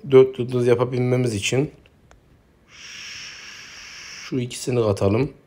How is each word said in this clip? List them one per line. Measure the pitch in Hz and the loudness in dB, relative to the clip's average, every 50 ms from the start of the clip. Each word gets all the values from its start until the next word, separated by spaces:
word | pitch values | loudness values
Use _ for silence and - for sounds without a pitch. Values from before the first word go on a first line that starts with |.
| - 139 | -4 6
dört | 135 131 127 131 - - | 8 8 8 8 4 -4
yıldız | 120 127 127 123 120 | -4 -2 0 0 4
yapabilmemiz | 123 120 120 127 123 131 123 123 123 127 127 123 117 110 | 4 4 4 2 -2 0 -2 0 0 2 0 0 0 -2
için | 98 98 - 120 131 147 147 - - - - _ _ _ - - - _ _ - _ _ _ _ _ _ _ | -2 -2 0 0 0 0 -2 -4 -14 -20 -20 _ _ _ -20 -20 -20 _ _ -20 _ _ _ _ _ _ _
şu | - - - - - - - - - - - - - - - - - - - - - - - - - - - - - - - - - 131 | -20 -20 -20 -18 -18 -16 -16 -14 -14 -14 -16 -16 -18 -18 -18 -18 -18 -18 -20 -20 -20 -20 -20 -18 -18 -18 -18 -16 -16 -16 -12 -6 -4 -4
ikisini | 123 123 - - - 135 120 123 113 | -4 -4 -8 -8 -6 -2 0 2 2
katalım. | 107 98 - 104 98 101 117 139 147 - - _ | 2 2 2 2 2 2 2 0 -2 -4 -14 _